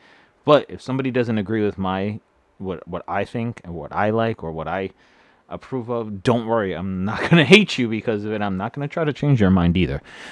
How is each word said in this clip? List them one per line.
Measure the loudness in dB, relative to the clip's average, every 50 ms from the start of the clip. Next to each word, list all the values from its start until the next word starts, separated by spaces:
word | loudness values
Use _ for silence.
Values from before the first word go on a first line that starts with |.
| _ _ _ _ _ _ _ _ _
But | 4 4 4 4 0
if | -10 -14
somebody | -8 -6 -4 -4 -2 0
doesn't | 0 0 0 0 0 -2
agree | -2 -2 -2 -2 -2
with | -2 -2 -2
my, | -4 -2 -2 -2 -2 -4 -6 -8 -12 _ _ _ _ _ _ _
what, | -8 -8 -8 -8 -10 -10
what | -10 -10 -8 -6
I | -4 -4 -4
think | -4 -6 -6 -6 -6 -8 -10 -12
and | -12 -12
what | -12 -12 -8 -4
I | -2 0 0
like | 0 0 0 -2 -4 -6 -8
or | -8
what | -8 -8 -6 -6
I | -4 -4 -6 -6 -10 _ _ _ _ _ _ _ _ _ _ _
approve | -14 -14 -12 -8 -8 -8 -6 -6
of, | -6 -6 -6 -6 -10 -10 -6
don't | -4 -4 -4 -2 -2
worry. | -2 0 0 -2 -4
I'm | -4 -6 -6 -4 -4 -4
not | -4 -4 -4
<laughs> | 0 2
gonna | 4 4 8
hate | 8 8 8 8 6 0 -2
you | -2 0
because | -2 -2 -2 -2 -2 -2 -2
of | -4
it. | -4 -2
I'm | -2 -2 -2 -2
not | -4 -6 -6
gonna | -6 -8 -6
try | -4 -2 -2
to | -2 -2
change | 0 2 2 4 4
your | 6 6
mind | 6 6 6 6 4 4
either. | 2 2 0 -6 -8 -12 -18 -20 -20 -20